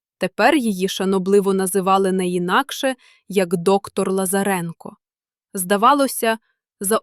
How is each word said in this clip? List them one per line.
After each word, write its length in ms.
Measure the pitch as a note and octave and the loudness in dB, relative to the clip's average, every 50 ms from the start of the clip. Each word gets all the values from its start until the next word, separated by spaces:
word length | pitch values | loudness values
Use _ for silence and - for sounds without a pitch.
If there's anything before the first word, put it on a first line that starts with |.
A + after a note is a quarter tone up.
| _ _ _ _ | _ _ _ _
Тепер 380 | F#3 F3+ - - G#3 B3+ D#4+ | -6 -6 -2 2 2 4 4
її 320 | D4+ A#3 A3+ G3 F3+ F#3 F#3+ | 2 2 0 -2 -2 -4 -4
шанобливо 640 | - - G3 G3 G3 F#3+ F3+ F#3+ G3+ G3+ F#3+ G3 G3 | -4 -4 -2 -2 0 0 0 2 2 4 4 2 0
називали 580 | F#3+ F#3+ F#3+ - G3 F3+ F#3+ F#3+ G3 G3 F#3 | 0 -2 -2 -2 -2 0 2 2 2 2 0
не 180 | F#3 F#3 F#3 F3+ | 0 0 -2 -2
інакше, 640 | F3+ F3+ F3 F3+ F#3+ A#3+ C#4 - - - - C4 B3+ - _ _ _ _ _ - | -2 -2 -2 0 0 0 0 -2 -4 -4 -4 -4 -4 -6 _ _ _ _ _ -4
як 300 | F#3 G3+ F#3 F3 F3+ F3 | -2 0 0 0 0 0
доктор 540 | E3 G3 G3 G3 - - - - F#3+ F#3+ | 2 2 2 2 0 -4 -6 -4 -2 -2
Лазаренко. 840 | F#3+ F#3+ F#3+ F#3 G3 G3 G3 G3+ G3 F3+ E3+ E3+ E3 - - - - - _ _ _ _ _ _ _ _ _ _ - | -2 -2 -2 0 -2 0 0 0 0 -2 -4 -6 -10 -12 -16 -20 -20 -20 _ _ _ _ _ _ _ _ _ _ -10
Здавалося, 840 | G3+ F3+ F3+ G3+ G3+ G#3+ B3 C#4+ C#4+ C#4 B3+ - - - A3+ A3 A3 _ _ _ _ _ _ _ _ | -8 -4 -2 0 4 4 4 4 4 2 0 -2 -2 -2 -2 -2 -4 _ _ _ _ _ _ _ _
за 180 | G3+ F#3+ A3 G#3+ | -4 -2 -2 0